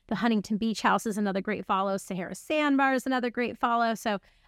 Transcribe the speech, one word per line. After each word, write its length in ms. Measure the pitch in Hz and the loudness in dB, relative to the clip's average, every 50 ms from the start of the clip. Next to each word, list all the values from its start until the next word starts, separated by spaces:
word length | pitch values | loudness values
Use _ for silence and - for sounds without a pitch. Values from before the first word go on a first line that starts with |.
| _ - | _ -6
The 80 | - | -4
Huntington 400 | 185 220 240 220 208 - - 220 | 0 2 2 2 2 0 0 -2
Beach 260 | 190 226 226 196 - | 0 0 -2 0 2
House 240 | - 208 - - - | 2 2 2 2 0
is 100 | 226 185 214 | -2 -2 -2
another 220 | 208 196 185 196 | -2 0 0 -2
great 240 | 185 214 196 - 190 | -2 -2 -4 -4 -2
follow. 320 | - 196 190 196 196 196 196 | -2 0 0 0 0 -2 -4
Sahara 360 | - - 190 190 170 - 190 | -4 -6 -6 -6 -6 -8 -10
Sandbar 600 | - - - 311 302 302 285 277 269 277 269 262 | -10 -4 -2 0 2 2 4 4 4 4 2 2
is 120 | 247 - | 0 0
another 240 | 262 262 254 247 240 | 0 0 0 -2 -2
great 260 | - 247 240 - - - | -2 -2 -4 -4 -2 -2
follow. 360 | 254 240 233 233 233 226 220 | 0 0 2 2 2 2 0
So 240 | - - 220 202 190 - _ _ _ _ | -2 -2 -2 -2 -2 -6 _ _ _ _